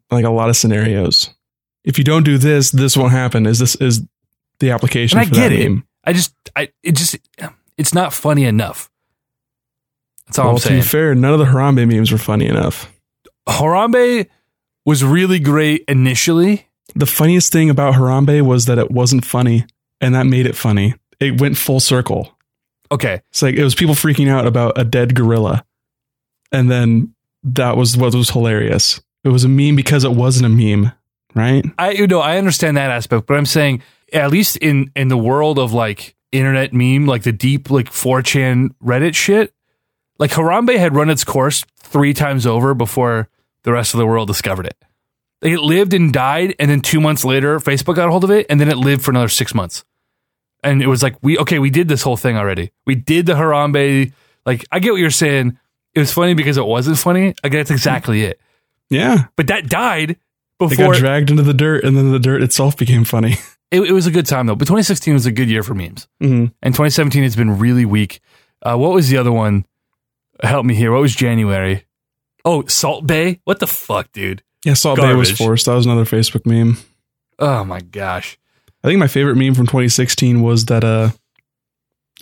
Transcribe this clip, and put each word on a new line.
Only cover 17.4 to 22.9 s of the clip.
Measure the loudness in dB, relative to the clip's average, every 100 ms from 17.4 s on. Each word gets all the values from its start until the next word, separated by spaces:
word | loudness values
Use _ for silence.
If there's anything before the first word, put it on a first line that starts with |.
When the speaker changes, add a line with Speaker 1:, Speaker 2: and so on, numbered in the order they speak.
| 2
Speaker 1:
thing | 2 2
about | 2 2 2
Harambe | 2 2 2 2
was | 2 2 2
that | 0
it | 0
wasn't | 0 0 0 -2
funny, | -2 0 0 -2 _ _ -4
and | 0 0
that | 2
made | 2 0
it | -2
funny. | -2 0 0 -4 _ -6
It | -4 0
went | 0 -2
full | -2 -2
circle. | 0 0 -2 -6 -8 _ _ _ _ _ -8